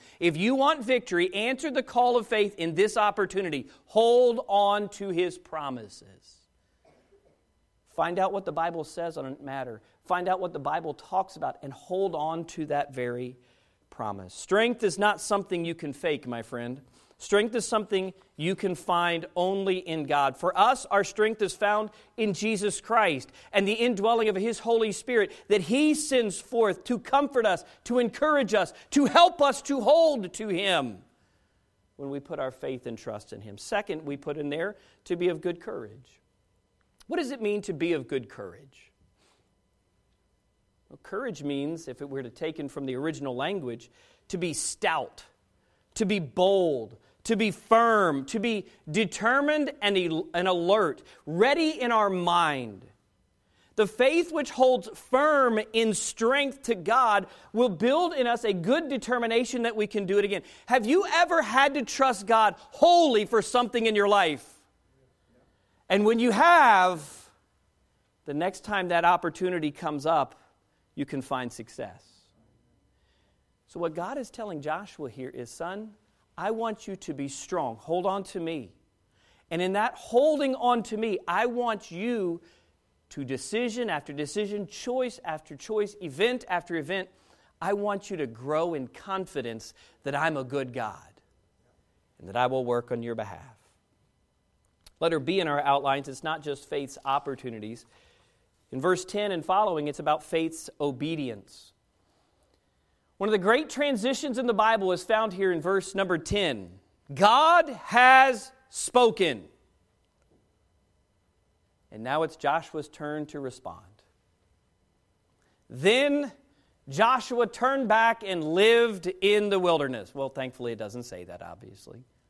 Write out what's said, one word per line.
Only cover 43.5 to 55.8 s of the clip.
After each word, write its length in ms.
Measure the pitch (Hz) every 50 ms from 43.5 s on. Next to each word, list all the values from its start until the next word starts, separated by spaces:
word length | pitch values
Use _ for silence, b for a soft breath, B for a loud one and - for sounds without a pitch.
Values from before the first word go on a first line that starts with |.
| 202 190 143 123 117 117 - - b b b b b b b b
to 80 | -
be 160 | 175 170 175 147
stout, 720 | - - - - - - 185 165 151 127 - - - - - _ _ _ _ _ _ _ _ _ _ _ _ -
to 100 | - 226
be 140 | 185 214 202
bold, 800 | 160 131 - - 180 190 196 196 180 165 143 123 110 - - - b b b b b
to 120 | - 226
be 140 | 196 226 208
firm, 720 | 170 - - - 226 226 233 233 226 214 196 170 143 139 131
to 120 | - - 226
be 280 | 196 240 226 202 185 b b b b b
determined 840 | 151 202 226 180 - - 202 226 254 277 285 294 302 302 285 240 - - 202
and 140 | 202 202
el-, 300 | 190 180 170 160 160 - - -
and 120 | 175 180
alert, 560 | 190 185 175 170 180 202 220 202 156 131 - - B B B B
ready 540 | B 156 175 214 262 285 339 320 311 311 -
in 100 | 254 240
our 200 | 233 220 208 202
mind. 760 | 190 180 175 175 175 175 170 156 147 135 123 110 101 95 - - _ _ _ _ _ _ _ _ _ _ _ _ _ _ _ _ _
The 100 | - 214 190
faith 420 | - - 247 269 311 339 339 339
which 200 | 320 320 285 -
holds 380 | - - 262 254 254 226 - 214 - - - -
firm 480 | - 254 294 311 302 285 269 247 226 214 214 - -
in 220 | 226